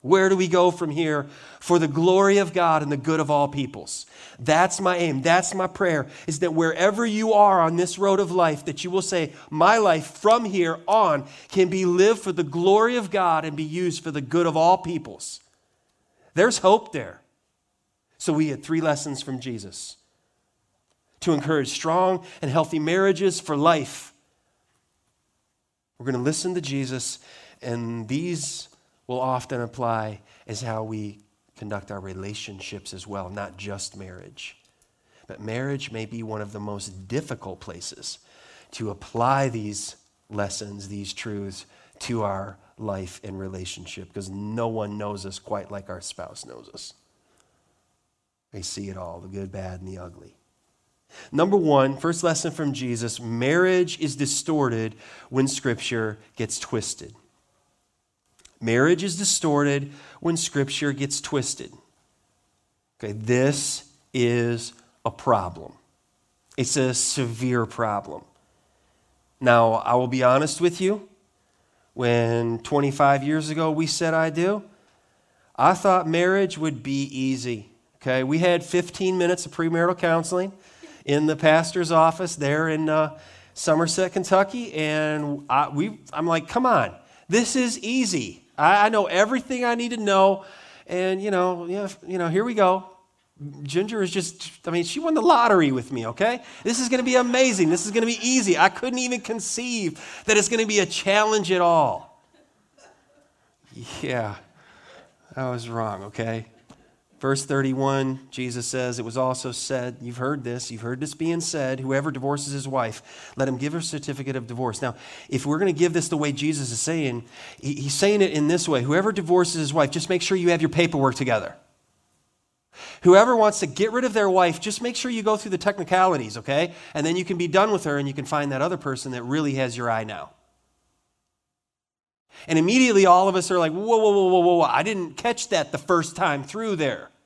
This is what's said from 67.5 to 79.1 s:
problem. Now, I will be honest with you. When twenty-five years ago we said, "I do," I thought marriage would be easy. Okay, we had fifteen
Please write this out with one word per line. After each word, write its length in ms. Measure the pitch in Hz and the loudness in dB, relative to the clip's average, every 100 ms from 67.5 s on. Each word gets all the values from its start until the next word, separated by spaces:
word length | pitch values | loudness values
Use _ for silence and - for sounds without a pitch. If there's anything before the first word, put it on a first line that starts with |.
| 123 110 | 0 -2
problem. 580 | - 113 104 - 73 - _ _ _ _ _ _ _ _ _ _ _ | -2 -2 -2 -6 -16 -18 _ _ _ _ _ _ _ _ _ _ _
Now, 340 | 127 120 117 | 4 6 6
I 200 | 113 110 | 2 2
will 140 | 123 127 | 0 0
be 140 | 131 | 2
honest 360 | 123 131 147 - | 4 4 2 0
with 200 | 175 175 | -2 0
you. 280 | 185 208 202 _ _ _ _ _ _ _ _ | -2 -2 -6 _ _ _ _ _ _ _ _
When 640 | - 120 117 117 117 117 117 | -4 2 2 2 0 -2 -4
twenty-five 640 | - 147 143 143 143 139 | 0 0 0 2 4 4
years 260 | 139 156 151 | 2 -2 -2
ago 220 | 156 160 | -2 -2
we 160 | 151 165 | 0 -2
said, 260 | - 165 | -2 0
"I 180 | 160 160 | 0 0
do," 320 | 156 175 208 202 _ _ _ _ _ _ _ _ - | 0 -2 -2 -6 _ _ _ _ _ _ _ _ 2
I 180 | 143 | 4
thought 340 | 185 202 185 160 | 4 4 2 2
marriage 500 | 165 180 196 190 160 | 2 2 2 0 -2
would 240 | 156 131 | -6 -4
be 220 | 131 139 | -6 -4
easy. 640 | 139 135 131 131 120 117 101 _ _ _ | -4 -4 -2 -2 -4 -8 -10 _ _ _
Okay, 260 | 135 131 | -2 0
we 160 | 131 156 | 0 2
had 260 | 175 175 | 2 2
fifteen 540 | 170 180 175 - 185 | 0 -2 -2 -2 -2